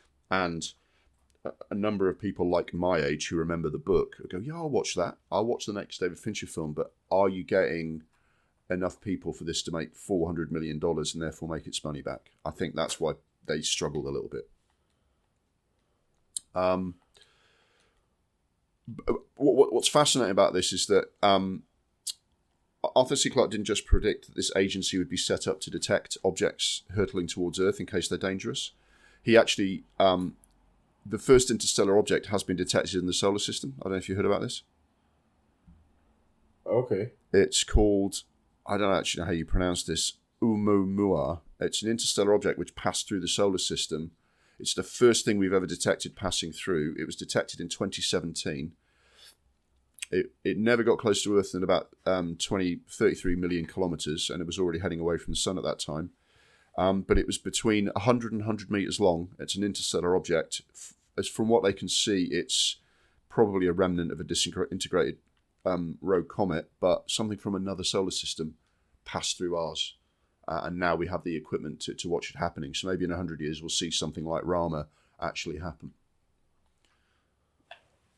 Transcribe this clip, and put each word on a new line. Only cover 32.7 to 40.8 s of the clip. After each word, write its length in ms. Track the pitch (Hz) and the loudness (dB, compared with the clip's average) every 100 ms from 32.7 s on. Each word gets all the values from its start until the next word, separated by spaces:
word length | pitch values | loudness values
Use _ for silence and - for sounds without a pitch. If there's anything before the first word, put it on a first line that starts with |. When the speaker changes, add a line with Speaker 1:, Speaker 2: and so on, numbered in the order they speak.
| 98 - 95 | 0 0 -2
Speaker 1:
in 100 | 90 | -2
the 80 | |
solar 240 | 87 101 104 | 2 2 2
system. 380 | - - 139 135 | -2 -6 -8 -8
I 40 | |
don't 80 | 98 | -4
know 60 | 95 | -4
if 120 | 90 | -4
you 60 | 95 | 0
heard 100 | 98 | 0
about 160 | 101 | 0
this. 220 | 120 - - _ _ _ _ _ _ _ _ _ - - _ _ _ _ _ _ _ _ 90 | -2 -8 -14 _ _ _ _ _ _ _ _ _ -20 -20 _ _ _ _ _ _ _ _ -2
Speaker 2:
Okay. 460 | 110 127 98 120 _ - | 0 2 -2 -4 _ 2
Speaker 1:
It's 320 | 95 95 - | 4 4 2
called, 600 | - 127 104 101 98 - - _ _ _ - | 4 6 6 4 2 -2 -12 _ _ _ -4
I 120 | 101 | 0
don't 180 | 101 90 | 2 2
actually 260 | - - | 0 -4
know 60 | 85 | -2
how 60 | |
you 120 | 85 78 | -2 0
pronounce 380 | 92 90 90 | 2 2 0
this, 300 | - 80 - - _ - | -2 -2 -4 -6 _ -2
Oumuamua. 1000 | 117 107 104 101 | 2 2 4 4